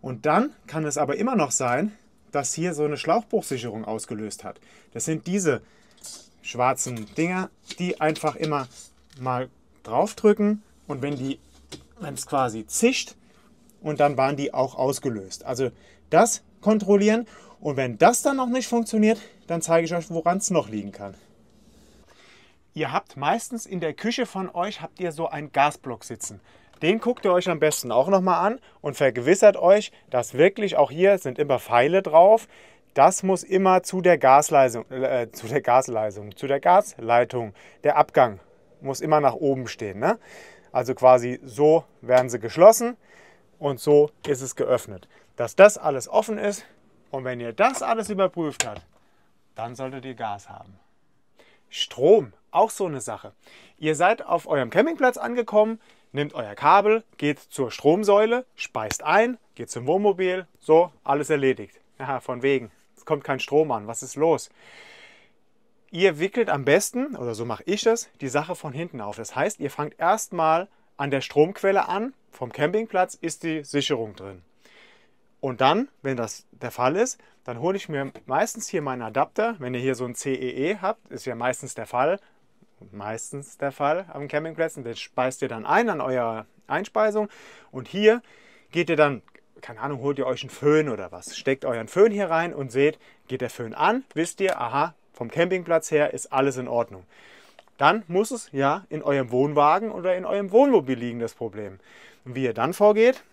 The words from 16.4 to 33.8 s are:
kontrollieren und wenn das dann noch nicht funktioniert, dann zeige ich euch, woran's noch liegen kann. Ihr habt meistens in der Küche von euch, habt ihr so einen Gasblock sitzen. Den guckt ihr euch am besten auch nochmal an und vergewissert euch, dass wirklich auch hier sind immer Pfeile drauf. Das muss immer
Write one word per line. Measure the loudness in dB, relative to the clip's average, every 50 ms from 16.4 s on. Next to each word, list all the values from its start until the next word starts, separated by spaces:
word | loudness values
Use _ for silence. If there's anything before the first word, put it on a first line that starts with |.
| _ _ _ _
kontrollieren | 0 2 2 2 4 2 2 4 4 4 2 0 -2 -8 -16 -20 -20 -20 -20 _
und | -8 -6 -4 -2
wenn | -4 -4 0 4
das | 4 6 6 4 0
dann | -2 0 0
noch | -2 -2
nicht | -2 -4 -2 -2
funktioniert, | -2 -2 -2 0 0 2 4 2 2 0 -4 -20 -20 _ _
dann | -6 -6 -6
zeige | 0 2 2 2 2
ich | 0 -4
euch, | -6 -6 -6
woran's | -8 -2 0 0 0 0 -2 0
noch | 0 0 0 -2
liegen | -8 -8 -8 -8
kann. | -12 -12 -14 -14 -14 -18 _ _ _ _ _ _ _ _ _ _ _ _ _ _ _ _ _ _ _ _ -20 -20 -20 _ _ _ _ _ _ _ _
Ihr | -6 -4 -2 -2
habt | -4 -4 _ -12 -4
meistens | -2 -2 -2 -2 -4 -10 -12 -12 -12
in | -10 -8 -6
der | -6 -6 -8
Küche | -4 -6 -6 -4 -4 -6
von | -6 -6 -8 -8 -8
euch, | -6 -6 -6 -6 -6 -12
habt | -16 -18 _ -8
ihr | -8 -8
so | -6 -6 -8 -6
einen | -6 -8 -12 -6
Gasblock | 0 2 2 2 0 -4 -10 -12 -12 -12 -12
sitzen. | -14 -14 -12 -12 -14 -14 -16 _ _ _ _ _ _ _ _
Den | 0 0 0 2
guckt | 0 -2 -4 -2 0
ihr | 2 2
euch | 2 2 0
am | -2 2
besten | 2 0 0 -2 -6 -2
auch | 0 0 2 4
nochmal | 2 2 4 2 0 2 0 -2
an | -2 -4 _ -20 _ _
und | -8 -8 -2
vergewissert | 2 2 2 2 2 2 2 4 8 8 6 6 8
euch, | 6 6 6 6 4 -4 _ -20 _ _
dass | -2 -2 -2 -2 2
wirklich | 4 4 4 4 2 -4 0 4 4
auch | 4 4
hier | 4 2 4 4 4 4
sind | 0 -6 -2 -2
immer | 0 0 0 -2
Pfeile | 0 2 4 4 4 6 4 2
drauf. | 0 6 8 8 10 10 8 6 4 _ -20 -20 -20 -20 -20 _ _ _ _
Das | 6 6 6 6 2 0
muss | 0 -2 -2 -2
immer | -2 0 2 4 4 4 4